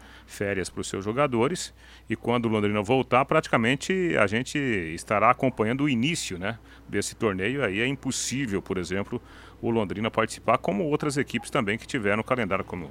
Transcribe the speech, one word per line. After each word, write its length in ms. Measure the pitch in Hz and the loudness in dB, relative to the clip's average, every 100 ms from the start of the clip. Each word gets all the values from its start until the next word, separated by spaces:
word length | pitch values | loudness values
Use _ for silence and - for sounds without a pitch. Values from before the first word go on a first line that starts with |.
| - - | -20 -20
férias 440 | - - 101 95 85 | -14 -4 -2 -2 -4
pros 180 | - 92 | -6 -6
seus 160 | 98 | -4
jogadores, 680 | 101 120 147 117 131 180 - - - - - | -4 0 2 2 0 -2 -8 -14 -20 -16 -8
e 60 | |
quando 300 | 113 - 120 | -4 0 0
o 20 | 117 | 2
Londrina 340 | 107 104 104 | 2 2 0
voltar, 440 | 101 131 120 123 | 2 2 4 4
praticamente 880 | 143 160 - 131 113 139 - 190 175 - | 4 2 4 2 2 0 0 0 2 4
a 80 | |
gente 320 | 101 110 127 151 | 4 2 -2 -2
estará 720 | 135 101 80 82 - 104 110 | 0 0 -2 -6 0 4 6
acompanhando 540 | 127 131 123 110 135 | 4 2 0 0 0
o 60 | 147 | 0
início, 500 | 117 139 170 - 90 | 0 0 -2 -6 -6
né, 180 | 98 113 - - - | -6 -8 -14 -20 -6
desse 260 | 101 - | -4 -4
torneio. 480 | - 110 95 101 143 | -2 -2 0 0 0
Aí 200 | 113 98 | 0 0
é 60 | 123 | 0
impossível, 720 | 139 135 - - 127 131 98 | -2 -4 -4 -4 -2 -2 -2
por 160 | - 92 | -2 -4
exemplo, 440 | 85 95 104 123 - - - - | -2 -4 -4 -6 -10 -20 -20 -6
o 80 | 113 | 0
Londrina 400 | 113 95 98 110 | 0 0 -2 -2
participar, 480 | - 110 - - 120 | 0 -2 -2 0 2
como 280 | - 196 | 2 0
outras 320 | 156 147 151 139 | 0 0 0 -2
equipes 320 | 123 127 - | -2 -4 -2
também 280 | 147 101 113 | -2 0 -4
que 80 | |
tiveram 380 | - 131 101 107 | -4 -2 0 0
calendário, 400 | - 127 98 95 | 0 0 0 -2
como 260 | - 90 73 | -2 -8 -10